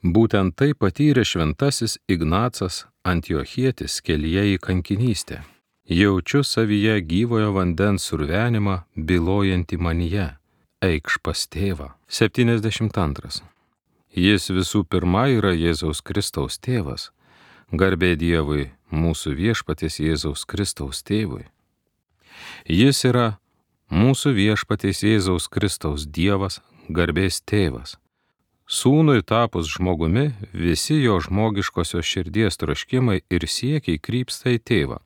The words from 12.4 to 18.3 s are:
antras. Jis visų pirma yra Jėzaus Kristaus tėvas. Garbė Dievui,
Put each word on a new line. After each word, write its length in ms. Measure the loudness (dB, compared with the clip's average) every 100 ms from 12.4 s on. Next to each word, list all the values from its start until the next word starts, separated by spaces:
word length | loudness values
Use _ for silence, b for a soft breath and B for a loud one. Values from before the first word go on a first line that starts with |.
| 2 2 0 -2 -2 0
antras. 440 | -2 -4 -8 -14 -14 _ _ _ _ _ _
Jis 360 | 0 4 4 2
visų 340 | -2 0 0
pirma 400 | 0 0 2 2 2
yra 240 | 2 2
Jėzaus 500 | 2 0 0 -2 -6
Kristaus 560 | -6 -4 -4 -4 -6 -6
tėvas. 520 | -4 -4 -4 -8 -12 _ b b b b b
Garbė 440 | 0 2 4 2 2
Dievui, 540 | 2